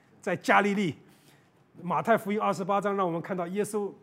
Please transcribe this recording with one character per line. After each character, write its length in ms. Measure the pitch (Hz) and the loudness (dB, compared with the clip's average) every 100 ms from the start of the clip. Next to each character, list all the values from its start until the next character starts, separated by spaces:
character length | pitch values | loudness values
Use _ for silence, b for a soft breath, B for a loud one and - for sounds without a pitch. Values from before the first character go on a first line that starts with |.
| b - | b -10
在 160 | - 175 | -6 -4
加 260 | - 202 | 4 4
利 120 | 202 | 4
利。 200 | 202 185 - b b b b b b _ - | 2 -2 -4 b b b b b b _ -16
马 200 | 175 151 | -4 -2
太 160 | 185 220 | 4 2
福 140 | 190 | 2
音 100 | 208 | -2
二 120 | 202 | 0
十 120 | 185 190 | -2 -2
八 160 | 202 | 0
章 120 | 196 196 | 0 0
让 100 | 185 | 0
我 60 | |
们 100 | 196 | -2
看 160 | - 185 | -6 -6
到 100 | 175 | -4
耶 160 | 196 | -4
稣 260 | 196 214 202 - | -4 -4 -6 -8